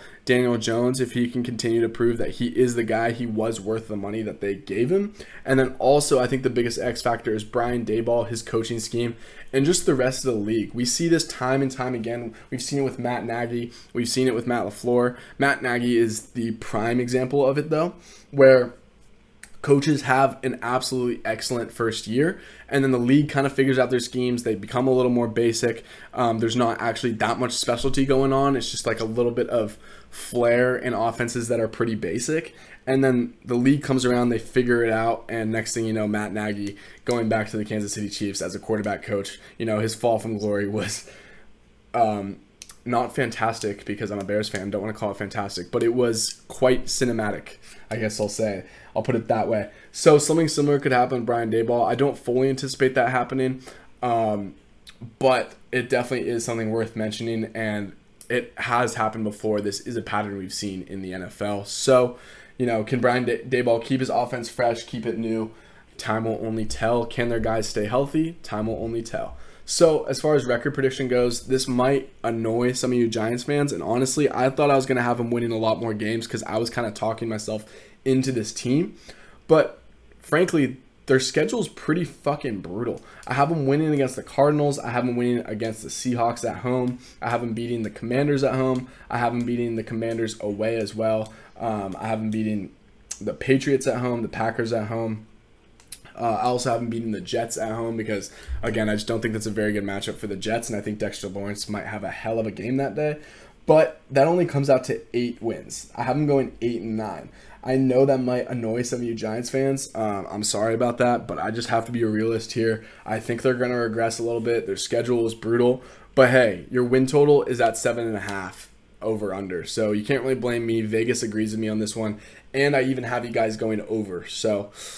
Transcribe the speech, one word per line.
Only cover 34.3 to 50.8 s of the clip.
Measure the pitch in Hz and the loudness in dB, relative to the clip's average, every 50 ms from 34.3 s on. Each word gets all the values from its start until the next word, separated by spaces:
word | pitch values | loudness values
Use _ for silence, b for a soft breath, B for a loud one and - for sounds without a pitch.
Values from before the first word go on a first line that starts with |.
| 120 110 | 2 0
figure | - - - 127 123 120 120 120 117 | -2 -2 0 2 4 4 4 4 4
it | 113 | 2
out, | 110 110 113 117 113 - - - | 2 2 2 0 0 -2 -4 -6
and | 117 113 110 110 | -6 -4 -2 -2
next | 110 113 107 - | -2 -2 -2 -4
thing | - 120 113 | -2 -2 -2
you | 110 | -2
know, | 110 110 107 104 | 0 0 0 0
Matt | 104 107 107 98 | 0 -2 -2 -4
Nagy | 92 107 104 107 104 101 101 101 101 B B B B B B | -4 -4 -4 -4 -4 -4 -6 -8 -8 B B B B B B
going | - 120 120 113 110 | -2 0 0 2 2
back | 113 110 107 107 | 0 0 0 -2
to | - | -4
the | 107 104 | -6 -4
Kansas | 107 110 107 104 101 - | -4 -4 -4 -4 -4 -4
City | 104 104 98 | -6 -6 -6
Chiefs | - - 107 101 95 - | -4 -4 -4 -4 -4 -4
as | - 92 90 | -6 -6 -6
a | 98 | -6
quarterback | - - 110 104 101 104 98 - - | -4 -4 -2 -2 -2 -2 -4 -6 -6
coach. | - 107 98 101 - - - B B B | -4 -4 -4 -4 -6 -10 -14 B B B
You | B 113 | B -4
know, | 113 107 107 | -2 0 0
his | 110 113 110 | 0 -2 -2
fall | - - 120 113 110 | 0 0 2 2 2
from | 107 113 110 | 0 -4 -4
glory | 101 104 104 104 101 104 101 | -4 -2 -2 0 0 -2 -2
was, | 104 107 104 104 - - - B B B B B B B B B B _ _ _ - _ _ _ - | -2 -2 -4 -4 -6 -8 -10 B B B B B B B B B B _ _ _ -20 _ _ _ 0
um, | 123 117 110 107 101 98 98 98 - - _ _ - - - - - - | 2 2 2 2 0 -4 -6 -10 -12 -16 _ _ -20 -20 -20 -18 -12 -4
not | 120 120 120 123 117 - | -2 0 0 0 0 0
fantastic, | - 131 113 113 - 113 113 113 - - 104 98 - - | -2 -2 -2 -2 -2 -2 -2 -2 -2 -4 -6 -6 -6 -6
because | - 101 101 113 98 | -8 -6 -6 -6 -6
I'm | 104 101 | -6 -6
a | 98 | -4
Bears | 92 104 107 110 - | -2 0 0 -2 -2
fan. | - 98 92 101 | -4 -6 -4 -4
Don't | 101 104 | -4 -4
wanna | 98 110 | -4 -4
call | 107 - 113 101 | -6 -4 -4 -4
it | 98 | -4
fantastic, | - 104 98 - 110 101 98 - 92 87 - | -4 -8 -6 -6 -6 -6 -6 -6 -8 -6 -2
but | - 120 117 | 0 2 2
it | 117 117 | 2 4
was | 127 123 117 110 104 - - - - - - | 4 4 2 2 0 -2 -4 -6 -10 -14 -14
quite | - - 131 127 131 127 - | -2 4 4 4 4 4 0
cinematic, | - - - 131 123 117 113 107 104 98 73 - - - - B B B B B B | -2 0 0 0 0 0 0 -2 -4 -4 -6 -10 -14 -20 -20 B B B B B B
I | 113 | -4
guess | 117 113 107 - - | -4 -2 -2 -2 -2
I'll | 107 104 | -4 -2
say. | - - 110 107 101 92 - B B B B B B | -2 -2 -2 -2 -2 -4 -8 B B B B B B
I'll | - | -4
put | 113 - 123 | -2 0 0
it | 113 110 - | 0 0 0
that | 117 113 104 - | 0 0 0 0
way. | 117 107 98 - B B B B | 0 -2 -2 -4 B B B B
So | B - - 165 151 147 | B 2 6 8 8 8
something | 147 - 156 165 165 147 | 6 4 2 2 2 2
similar | - 147 143 143 147 | 2 0 2 2 2
could | 139 | 2